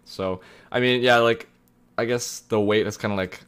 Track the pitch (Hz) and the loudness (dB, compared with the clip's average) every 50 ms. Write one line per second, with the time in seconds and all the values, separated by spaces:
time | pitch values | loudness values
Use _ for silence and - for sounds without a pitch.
0 | _ - - - 95 95 92 90 - - - - - - - 123 123 127 123 123 | _ -20 -10 -8 -6 -6 -6 -8 -10 -20 -20 -20 -20 -6 -4 0 0 2 0 2
1 | 123 127 120 117 117 117 117 117 - - _ _ _ _ _ _ _ _ - - | 4 4 4 6 6 4 2 0 -4 -20 _ _ _ _ _ _ _ _ -6 -4
2 | 117 117 123 120 - - - - - - 113 107 104 101 107 110 92 104 101 - | -2 -2 -2 -4 -4 -6 -12 -14 -8 -2 0 0 2 4 2 2 2 0 -4 -4
3 | - 107 101 98 92 90 - - - | -4 -4 -2 -2 -4 -6 -8 -14 -20